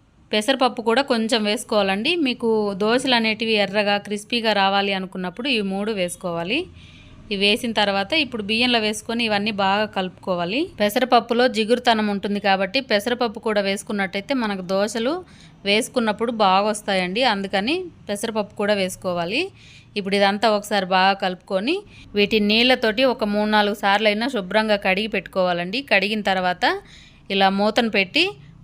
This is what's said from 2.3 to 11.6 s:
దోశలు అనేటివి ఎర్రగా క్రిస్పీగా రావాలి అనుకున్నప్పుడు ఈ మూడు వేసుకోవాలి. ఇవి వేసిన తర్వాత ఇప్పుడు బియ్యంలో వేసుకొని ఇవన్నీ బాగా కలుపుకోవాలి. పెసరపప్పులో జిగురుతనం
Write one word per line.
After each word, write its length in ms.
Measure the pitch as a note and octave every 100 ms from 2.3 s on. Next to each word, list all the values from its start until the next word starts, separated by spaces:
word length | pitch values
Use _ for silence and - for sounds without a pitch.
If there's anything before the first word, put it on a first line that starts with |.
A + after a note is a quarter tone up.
| B3 A#3 A3 G#3 F#3+
దోశలు 340 | G#3+ B3 C#4 A#3+
అనేటివి 360 | A3 G#3+ A3+ G#3+
ఎర్రగా 300 | G3 G#3 G#3 G3+ G3+
క్రిస్పీగా 460 | G3+ - A#3+ A3 G3+
రావాలి 340 | G3 G3 G3+ G3
అనుకున్నప్పుడు 480 | F#3 F#3+ F#3 F3+ C4+ A#3
ఈ 40 | G3
మూడు 200 | G3 G#3+ G#3
వేసుకోవాలి. 580 | F3 - F#3 E3+ E3+ C4+ F#4 - - - - - -
ఇవి 60 | G3+
వేసిన 280 | G3+ G#3+ A#3+ A3
తర్వాత 340 | G3+ G3 G3 D#4+
ఇప్పుడు 180 | C#4 A3+ G3+
బియ్యంలో 280 | A3 B3 A#3
వేసుకొని 380 | G#3+ G#3+ - A#3 A3+
ఇవన్నీ 240 | G#3 G#3 G3
బాగా 240 | F#3+ G3+ G#3+ G#3
కలుపుకోవాలి. 640 | F#3 - - F3 E3+ A#3 F#4 -
పెసరపప్పులో 640 | G#3 B3+ B3 B3 - A#3 B3+
జిగురుతనం 500 | G#3+